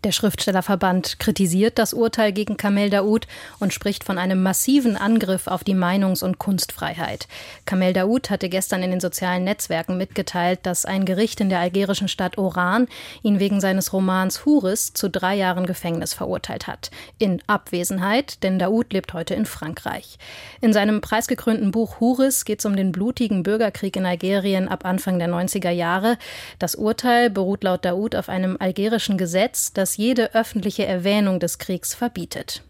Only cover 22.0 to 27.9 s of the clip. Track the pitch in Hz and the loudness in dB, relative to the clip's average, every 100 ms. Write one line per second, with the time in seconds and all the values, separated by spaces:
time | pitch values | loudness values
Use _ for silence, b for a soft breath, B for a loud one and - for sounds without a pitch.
22 | 233 254 269 262 - 208 214 196 190 180 | 0 4 2 2 -2 -4 0 0 0 0
23 | 214 254 226 196 175 214 220 - 196 190 | -2 0 0 0 0 2 0 -2 -6 -2
24 | 185 175 185 196 196 190 185 190 185 185 | -2 0 0 0 2 0 0 -2 -2 -2
25 | 190 180 170 175 185 208 180 175 170 180 | 0 0 0 0 -2 -2 -2 0 0 2
26 | 214 233 B B B B 175 - 214 - | 2 0 B B B B -4 -2 -2 0
27 | 247 240 240 196 185 196 190 185 185 | 4 4 4 2 0 0 0 0 0